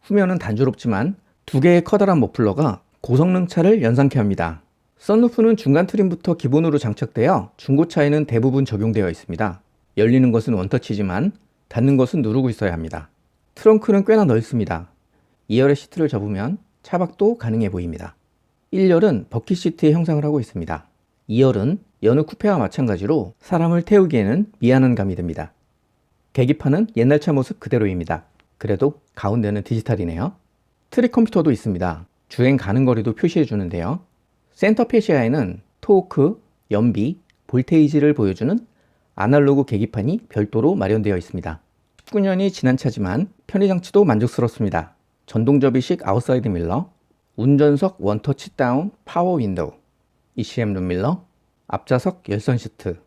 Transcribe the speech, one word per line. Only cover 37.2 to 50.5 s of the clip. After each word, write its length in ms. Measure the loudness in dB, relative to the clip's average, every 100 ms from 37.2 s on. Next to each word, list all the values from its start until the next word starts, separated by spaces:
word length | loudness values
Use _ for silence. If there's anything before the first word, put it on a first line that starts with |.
| _ _ -4
볼테이지를 680 | -2 2 2 4 4 2
보여주는 460 | 2 -2 0 -2 -4 -6 _ _ _ _
아날로그 500 | -4 2 2 4 2
계기판이 640 | 0 -2 -4 -4 -4 -4 -6
별도로 460 | -4 -2 0 0
마련되어 420 | 0 0 0 0 -4
있습니다. 440 | -6 -10 -10 -12 _ _ _ _ -6
십구 140 | -2
년이 320 | 0 0 -2
지난 240 | 0 -2 0
차지만 540 | -2 -4 -4 -4 -6 _ -6
편의 180 | 0 0
장치도 380 | 0 0 2
만족스럽습니다. 920 | 4 2 0 0 -4 -2 -2 -2 -6 _ _ _ -6
전동 320 | -2 2 4
접이식 480 | 4 0 -2 -4 0
아웃사이드 400 | -2 0 -2 0
밀러, 440 | -4 -2 -4 -6 _ _ _ _
운전석 600 | -2 2 4 4 2 -2 -2
원터치 580 | -4 -4 -4 -6 -8 -4
다운 360 | -2 0 -4 _
파워 340 | -8 -4 -2 -2
윈도우, 340 | -2 -4 -6 -10 _ _ _ _ _ -10
이씨엠 360 | -8